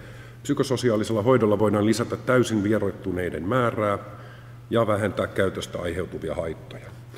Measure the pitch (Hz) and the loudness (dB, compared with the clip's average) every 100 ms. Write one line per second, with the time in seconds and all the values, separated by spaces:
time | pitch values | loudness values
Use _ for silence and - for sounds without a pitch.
0 | - - - - - 143 131 120 123 107 | -16 -18 -18 -12 -4 0 0 2 2 2
1 | 107 110 110 127 107 101 107 104 104 110 | 2 2 4 6 6 6 4 4 4 2
2 | 117 - - 127 113 110 98 110 98 - | 0 -4 2 4 4 2 2 0 0 -4
3 | 98 90 90 80 87 127 120 - 104 98 | -4 -2 -4 -4 -2 0 0 0 0 0
4 | - - - - - - - 113 107 104 | -4 -16 -16 -18 -18 -18 -2 2 2 2
5 | 104 92 95 - 95 90 - 85 87 85 | 0 0 -2 0 0 0 -8 -6 -4 -4
6 | 82 82 80 76 82 78 - - - - | -6 -6 -6 -4 -4 -8 -12 -16 -16 -16
7 | - | -18